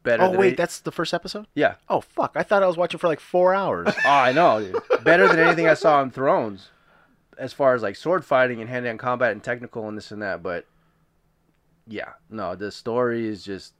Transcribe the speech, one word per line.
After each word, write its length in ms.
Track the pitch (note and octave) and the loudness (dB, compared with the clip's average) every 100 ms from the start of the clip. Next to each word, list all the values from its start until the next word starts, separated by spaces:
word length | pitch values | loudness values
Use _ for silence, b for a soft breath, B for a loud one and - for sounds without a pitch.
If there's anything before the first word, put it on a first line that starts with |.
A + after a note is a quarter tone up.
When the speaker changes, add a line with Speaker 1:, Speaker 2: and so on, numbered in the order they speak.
Speaker 1:
better 220 | B2 A#2 | 0 2
Speaker 2:
Oh, 60 | F#3 | 2
Speaker 1:
than 80 | F#3 | 4
Speaker 2:
wait, 80 | F#3+ | 2
Speaker 1:
any 80 | - | 2
Speaker 2:
that's 240 | E3+ - | -4 -6
the 120 | - | -10
first 220 | - E3 | -6 -4
episode? 320 | F3 G3 G#3 G#3+ | -6 -8 -14 -10
Speaker 1:
Yeah. 220 | C#3+ D3 - _ | 0 0 -2 _
Speaker 2:
Oh, 140 | D#3+ | -4
fuck. 300 | - - - D3 | -4 -6 -4 -4
I 60 | |
thought 220 | F3 G3+ | 0 2
I 40 | F#3+ | 2
was 80 | E3+ | 0
watching 240 | F3 F3+ | -4 -2
for, 80 | F3 | -2
like, 120 | D3+ | -4
four 340 | - F3+ F3+ | -2 2 2
hours. 340 | F#3+ F3+ F#2 E2+ | 2 -2 -2 -2
Speaker 1:
<laughs> 160 | - | 0
Oh, 60 | C3 | 2
I 220 | C#3 B2+ | 4 4
know, 280 | C#3 E3+ G#2+ | 4 4 2
dude. 420 | G2 - - B4+ | -2 -8 -2 0
Better 240 | D3+ E3+ F#3+ | 4 6 6
than 100 | E3 | 6
anything 300 | E3 E3+ E3 | 4 4 2
I 80 | D3+ | 4
saw 240 | E3 C#3+ | 4 4
Speaker 2:
<laughs> 20 | |
Speaker 1:
on 80 | C3+ | 0
Thrones, 580 | C3 C#3 F3+ A2+ F#2+ - b b b b b _ - | -2 0 0 -2 -8 -20 b b b b b _ -14
as 160 | C3 | -14
far 200 | - C3+ B2 | 0 2 2
as, 60 | |
like, 140 | G#2+ G2 | -2 -6
sword 300 | D3+ F3+ - | -4 -4 0
fighting 340 | C3 B2+ A#2 | 0 2 -2
and 80 | A#2 | -8
hand-to-hand 300 | B2+ B2 A2+ | -8 -8 -6
combat 320 | B2 B2 B2 | -6 -2 -2
and 120 | G#2 | -2
technical 440 | B2 B2 A#2+ A#2 G#2+ | -8 -8 -10 -10 -10
and 80 | G#2+ | -12
this 140 | - | -14
and 100 | G#2+ | -10
that, 220 | G#2 F2 | -8 -8
but, 220 | F2+ F2 - _ _ _ _ _ _ _ _ _ _ _ - | -6 -8 -10 _ _ _ _ _ _ _ _ _ _ _ -14
yeah. 260 | G#2 - - _ | -12 -12 -16 _
No, 260 | A2 F2+ F#2 | -10 -8 -8
the 160 | G2+ | -10
story 560 | - - A#2 B2 A#2 A2 | -10 -6 -2 -2 -2 -6
is 160 | G2+ | -8
just 300 | G2 F#2+ - | -10 -12 -14